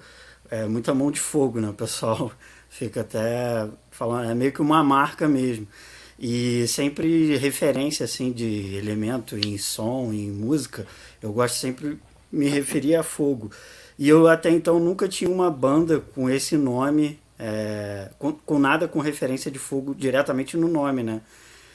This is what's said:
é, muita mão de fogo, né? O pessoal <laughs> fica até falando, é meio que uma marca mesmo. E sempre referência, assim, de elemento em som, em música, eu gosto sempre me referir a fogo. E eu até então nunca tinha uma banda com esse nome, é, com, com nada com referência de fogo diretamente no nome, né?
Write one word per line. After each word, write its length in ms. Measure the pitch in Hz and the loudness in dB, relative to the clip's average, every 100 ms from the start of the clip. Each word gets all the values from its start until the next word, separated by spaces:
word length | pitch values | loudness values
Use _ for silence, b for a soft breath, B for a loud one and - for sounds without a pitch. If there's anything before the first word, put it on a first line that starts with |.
| B B B B - | B B B B -10
é, 160 | 113 110 | -6 -2
muita 280 | 117 113 | -2 0
mão 180 | 135 143 | 0 0
de 80 | 147 | -2
fogo, 400 | - 151 135 113 | -2 0 0 0
né? 100 | 104 | -4
O 40 | |
pessoal 580 | 98 113 - 113 110 120 - B | -4 -6 -4 -2 -2 -4 -8 B
<laughs> 160 | B B | B B
fica 320 | - 117 123 | -10 -6 -6
até 680 | 107 113 117 120 123 113 107 110 _ | -6 -2 -2 -2 -2 -2 -4 -10 _
falando, 400 | - 117 120 113 | -6 -4 -2 -2
é 20 | |
meio 200 | 120 135 | 0 0
que 80 | 135 | 0
uma 200 | 151 156 | 2 4
marca 440 | 143 139 147 - 156 | 6 4 2 0 2
mesmo. 400 | 135 127 110 101 B B B B - | 2 0 -4 -10 B B B B -10
E 480 | 117 120 123 120 117 | -4 -2 0 0 0
sempre 680 | - 143 143 160 165 156 135 | 0 -2 0 0 2 2 2
referência, 680 | 139 - 151 127 147 151 120 | 0 0 0 2 -2 -2 -4
assim, 260 | - 127 | -4 -4
de 440 | 117 113 104 98 98 | -2 -2 -2 -4 -6
elemento 600 | 104 107 110 127 113 104 | -4 -2 -2 -4 -6 -6
em 200 | 104 101 | -6 -4
som, 560 | - - 110 131 120 | -4 -4 -4 -2 -4
em 180 | 104 101 | -4 -6
música, 560 | 101 113 151 120 - 95 B B B | -6 -2 -2 -2 -10 -14 B B B
eu 120 | 107 | -6
gosto 220 | 110 120 - | 0 0 0
sempre 440 | 131 127 151 - - - - | -6 -6 -10 -10 -16 -20 -8
me 160 | 156 143 | -2 0
referir 480 | 143 139 151 139 165 | 0 0 -2 2 2
a 80 | |
fogo. 480 | 160 - 143 127 107 B B B B - | 0 -2 -2 -2 -8 B B B B 0
E 80 | 143 | 6
eu 200 | 160 165 | 8 8
até 220 | 165 170 | 6 4
então 300 | 170 165 170 | 2 4 2
nunca 280 | 170 190 185 | 2 0 -2
tinha 200 | - 180 | -2 0
uma 220 | 185 180 | 2 0
banda 480 | 139 131 151 165 143 | 2 4 4 4 2
com 300 | - 139 127 | 0 -4 0
esse 280 | 135 - 156 | 0 2 2
nome, 600 | 135 123 139 151 147 151 _ - | 2 2 2 2 0 -4 _ -10
é, 720 | 113 107 107 107 104 101 98 - | -6 -4 -4 -4 -6 -10 -12 -6
com, 140 | 294 | -6
com 240 | - - 147 | -6 -2 2
nada 280 | 139 160 165 | 4 2 0
com 120 | 156 | -2
referência 520 | 151 147 131 131 156 | -2 -2 -4 -4 -6
de 80 | 135 | -8
fogo 340 | - 139 139 | -6 -6 -4
diretamente 640 | 110 131 131 143 131 - 170 | -4 0 2 2 -2 -2 0
no 100 | 170 | 0
nome, 340 | 156 139 131 | 0 0 -2
né? 180 | 113 110 B B B B B | -4 -6 B B B B B